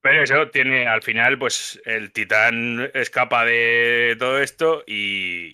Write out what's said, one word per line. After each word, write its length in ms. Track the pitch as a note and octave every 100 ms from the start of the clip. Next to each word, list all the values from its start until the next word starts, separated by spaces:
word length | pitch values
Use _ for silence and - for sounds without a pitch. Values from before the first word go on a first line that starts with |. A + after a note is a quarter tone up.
Pero 200 | C#3 C#3+
eso 280 | C#3+ C#3+ D#3
tiene, 360 | C#3 C3 C3 A#2+
al 140 | A2
final, 380 | - A2+ A#2+ C3
pues, 420 | B2 - - -
el 280 | - A2 G2+
titán 800 | - G#2 G#2+ A2+ A#2 A#2 A#2 B2
escapa 500 | C3+ B2 - B2 A#2+
de 720 | A#2 A#2 A#2 A#2 A#2+ A#2+ A#2+ A2+
todo 200 | B2+ C3+
esto 440 | C#3 - D#3+ D#3 -
y, 680 | G#2 G2+ G2 F#2 F2 E2